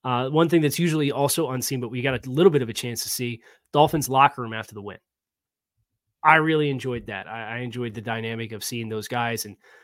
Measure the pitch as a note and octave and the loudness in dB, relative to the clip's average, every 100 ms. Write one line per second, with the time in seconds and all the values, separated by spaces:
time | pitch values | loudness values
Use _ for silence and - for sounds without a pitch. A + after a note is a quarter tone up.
0 | C3 B2 C3 D3+ E3 E3+ D3+ D3 E3+ D#3 | 0 -2 2 2 4 4 2 2 0 0
1 | C#3+ B2 C#3 - C#3+ B2+ A#2+ C3 A#2+ B2+ | 0 0 0 0 -2 -2 -4 -4 -4 -2
2 | C3+ B2 C3 C3 F#3 D3 A2+ A2 A#2+ A#2 | 0 -2 -2 4 6 6 -2 -6 -6 -8
3 | - - A#2+ A2+ _ _ _ D3 D3+ D#3 | -6 -6 -6 -8 _ _ _ 4 4 2
4 | C3 C3 C#3 - A2+ A2 A2 G#2+ G2+ F2+ | 0 4 4 4 -8 -8 -10 -12 -14 -14
5 | _ _ _ _ _ _ _ _ _ _ | _ _ _ _ _ _ _ _ _ _
6 | _ _ D#3 D#3+ D#3 D#3 D3 C3+ C3 A#2+ | _ _ 6 6 6 2 2 -2 -4 -6
7 | G#2+ G2 - A2+ A2 A#2 B2 B2 A#2+ A2 | -6 -8 -8 -10 -8 -8 -8 -6 -8 -6
8 | A2 A2+ A2+ A2+ A2+ G#2+ - A#2+ A2 A2 | -6 -6 -4 -6 -8 -8 -8 -8 -6 -8
9 | G#2 B2 A#2 A2+ G#2+ G2 _ - | -4 -2 -2 -4 -8 -14 _ -20